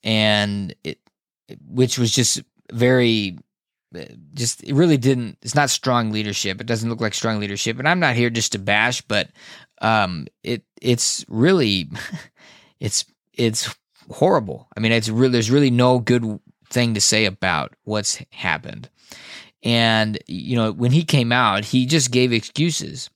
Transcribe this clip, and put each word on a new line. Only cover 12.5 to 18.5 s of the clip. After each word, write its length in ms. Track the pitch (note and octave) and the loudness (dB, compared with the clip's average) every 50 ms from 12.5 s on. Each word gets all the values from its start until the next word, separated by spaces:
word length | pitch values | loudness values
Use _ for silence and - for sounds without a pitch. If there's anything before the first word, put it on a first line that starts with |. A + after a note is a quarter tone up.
| - - _ _ _ _ | -20 -20 _ _ _ _
it's, 260 | - G#2 - - - _ _ _ _ _ _ | -8 -6 -4 -6 -8 _ _ _ _ _ _
it's 420 | - A#2+ A2+ A2 - - - - _ _ _ _ _ _ - | -2 -2 0 0 -2 -6 -8 -10 _ _ _ _ _ _ -18
horrible. 580 | - - D3 F3+ G3 D3 A2 F#2 C2 A#1 - _ _ | -2 0 2 2 2 0 0 -4 -12 -14 -16 _ _
I 40 | G#2 | -2
mean, 120 | A2 A2+ | 0 2
it's 180 | A#2 A#2 A2 A2+ | 2 2 0 0
real, 200 | A2 A#2 C3 C3 | 0 2 2 4
there's 220 | B2 A#2 A2 G#2+ | 2 2 2 2
really 200 | B2+ D3 C#3+ C3 | 4 4 4 4
no 280 | A#2+ B2 B2 B2+ B2+ B2 | 4 4 4 4 4 2
good 400 | A2 - B2 A#2+ A2+ A2 G#2+ G2+ _ - _ _ _ _ | 4 2 2 2 2 -2 -6 -8 _ -20 _ _ _ _
thing 240 | - B2 A#2+ A#2 A2 | -2 0 0 0 0
to 80 | G#2 | 0
say 240 | G2+ - G#2+ G#2+ A2 | 2 2 2 2 2
about 500 | F#2+ G2 _ - F#2 E2+ D2+ C2 - _ _ _ | 0 0 _ -2 -2 0 -2 -4 -6 _ _ _
what's 380 | G2+ G#2+ G#2+ G#2 - - - - _ | -6 -4 -4 -2 -4 -6 -6 -12 _
happened. 580 | - - - F#2 | -16 -6 -4 -4